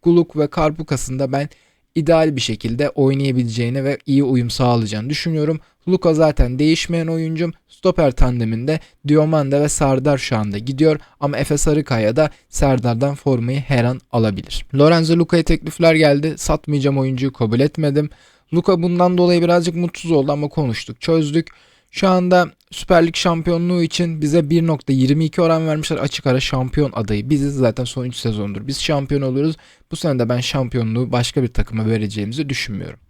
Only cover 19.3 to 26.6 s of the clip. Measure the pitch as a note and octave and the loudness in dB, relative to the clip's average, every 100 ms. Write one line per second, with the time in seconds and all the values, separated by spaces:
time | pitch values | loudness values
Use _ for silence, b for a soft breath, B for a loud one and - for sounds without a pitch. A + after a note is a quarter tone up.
19.3 | F3 E3+ F3 E3+ E3 E3+ - E3+ D#3+ C#3 | 2 4 2 0 -4 -6 -6 0 0 2
20.3 | D3 D3 - C#3 A2 - A#2+ - E3 D3+ | -2 -4 -2 -2 -4 -8 -10 -2 0 0
21.3 | D3+ D#3+ b b b b - G3 F#3 F3+ | -2 -4 b b b b -4 0 2 4
22.3 | F3+ D#3+ _ _ - - F3 E3 E3 F3+ | 2 2 _ _ -16 2 4 4 0 -2
23.3 | E3 E3 E3+ F3 F3+ E3 - F3 D#3+ D3+ | 0 0 0 0 0 -2 -2 -4 -2 2
24.3 | E3 D3 E3+ E3 D3+ - C3+ C3 C#3+ D#3+ | 2 2 2 2 -2 0 2 4 2 0
25.3 | - E3+ E3 D#3+ D3+ D3+ D#3 C#3 - C#3 | 0 2 2 0 -2 -2 -4 -4 -2 0
26.3 | B2+ - C3+ | 0 0 -2